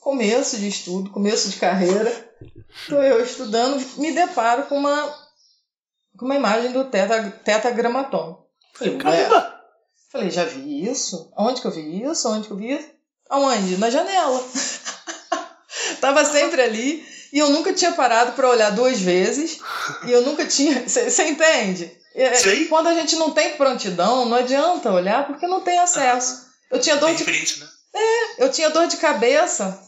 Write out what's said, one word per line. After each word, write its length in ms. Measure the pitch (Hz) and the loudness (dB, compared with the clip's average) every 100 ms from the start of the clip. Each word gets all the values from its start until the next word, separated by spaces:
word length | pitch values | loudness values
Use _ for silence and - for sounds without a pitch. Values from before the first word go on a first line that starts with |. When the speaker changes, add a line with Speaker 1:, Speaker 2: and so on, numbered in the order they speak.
Speaker 1:
começo 580 | - 277 208 240 277 226 | -2 0 2 2 0 -4
de 80 | 202 | -6
estudo, 420 | 196 - 185 196 | -6 -6 -6 -6
começo 380 | - 202 233 208 | -2 0 0 -2
de 60 | - | -2
carreira. 560 | 185 185 180 196 226 - - _ - - - - - | 0 2 2 2 0 -4 -12 _ -20 -20 -20 -20 -2
Tô 120 | 285 | 2
eu 220 | 277 247 | 4 4
estudando, 560 | 247 - 247 220 254 277 254 - | 2 -6 -4 0 0 -2 -6 -4
me 140 | 311 | -2
deparo 520 | 277 349 359 226 294 | 0 0 2 2 0
com 120 | 277 285 | 0 -2
uma, 380 | 285 285 285 - - _ _ _ _ _ _ _ _ 196 | 0 0 -2 -10 -20 _ _ _ _ _ _ _ _ _
com 60 | 254 | -2
uma 100 | 277 | 0
imagem 360 | 233 220 247 | 2 0 0
do 120 | 247 | -2
teta-, 460 | 269 202 202 226 208 - | -2 0 0 0 -2 -8
tetragramaton. 1000 | - 214 240 220 233 254 269 180 165 - _ _ _ - | 0 0 0 0 0 -2 -4 -6 -6 -14 _ _ _ -6
Falei, 160 | 233 | -6
"Ué?" 60 | 269 | -2
Speaker 2:
Caramba! 580 | - 330 - - - - - _ _ _ _ | 2 2 4 4 2 -12 -20 _ _ _ _
Speaker 1:
Falei, 200 | 269 202 | -6 -4
"Já 140 | 165 | -2
vi 400 | 170 131 139 143 190 | -2 -4 -10 -6 -4
isso? 440 | 269 - 175 - - | -4 -6 -8 -12 -2
Aonde 240 | 214 262 | -2 -2
que 60 | 208 | -6
eu 40 | |
vi 320 | 165 151 175 | -8 -8 -6
isso? 260 | 254 320 247 | -4 -4 -4
Aonde 180 | 214 214 | -4 -6
que 60 | |
eu 40 | 202 | -10
vi 160 | 226 | -6
isso?" 160 | 285 302 _ _ _ _ | -6 -8 _ _ _ _
Aonde? 480 | 277 269 220 190 185 | 0 0 0 0 0
Na 140 | 226 | 0
janela. 520 | 262 370 381 302 254 | 0 0 0 0 -2
<laughs> 1600 | - 269 - - - - - 320 - 330 - - _ - 415 330 | -4 -8 -8 -8 -12 -16 -16 -18 -8 -8 -8 -18 _ -10 -8 -2
Tava 240 | 262 285 | 2 4
sempre 380 | 285 294 294 262 | 4 2 2 2
ali 420 | 233 220 254 311 - - - | 2 2 -4 -4 -10 -20 -6
e 60 | 285 | 0
eu 120 | 294 | 2
nunca 220 | 294 330 | 2 0
tinha 200 | - 349 | 0 0
parado 400 | 339 262 226 240 | 2 2 4 2
pra 160 | 247 254 | 2 2
olhar 220 | 240 208 | 4 4
duas 280 | 196 254 233 | 4 0 2
vezes 580 | 180 180 196 247 320 - - - - - - | 2 2 2 0 -4 -6 -10 -8 -8 -8 2
e 60 | |
eu 100 | 247 | 2
nunca 240 | 254 294 320 | 4 -2 -2
tinha, 400 | - 285 254 233 | 2 2 2 0
<laughs> 20 | |
cê, 220 | - 233 | -2 0
cê 180 | - 311 | 2 0
entende? 640 | 311 320 294 208 180 170 - _ | 4 4 4 0 -4 -6 -14 _
É, 200 | - 254 | 0 2
Speaker 2:
Sei. 320 | 247 196 220 320 | 4 2 2 2
Speaker 1:
quando 200 | 320 330 | 2 2
a 60 | |
gente 220 | 339 311 320 | 0 0 0
não 140 | 311 | 0
tem 240 | 311 339 - | 2 0 2
prontidão, 680 | 269 240 202 175 185 262 240 | 0 0 -6 0 2 2 2
não 100 | 240 | 0
adianta 520 | 247 269 320 359 226 | 2 0 0 0 0
olhar 340 | 185 180 226 285 | 0 2 0 -2
porque 200 | 285 349 | -4 -2
não 140 | 370 | -2
tem 160 | 381 349 | 0 2
acesso. 680 | 349 - 254 247 247 - - _ _ | 2 2 2 2 -2 -8 -18 _ _
Eu 80 | 254 | -2
tinha 160 | - 196 | 0 2
dor 120 | 311 | 2
Speaker 2:
Tem 80 | 330 | 0
Speaker 1:
de 80 | |
Speaker 2:
referência, 400 | 311 - - - | -2 -2 -4 -8
né? 60 | - _ _ | -14 _ _
Speaker 1:
É, 500 | 392 440 453 440 - | -2 0 2 -2 0
eu 60 | 262 | 0
tinha 200 | 269 311 | 2 0
dor 160 | 311 339 | 2 0
de 100 | - | 0
cabeça 840 | - 202 233 294 359 - 190 185 | 0 2 2 2 2 -2 -4 -6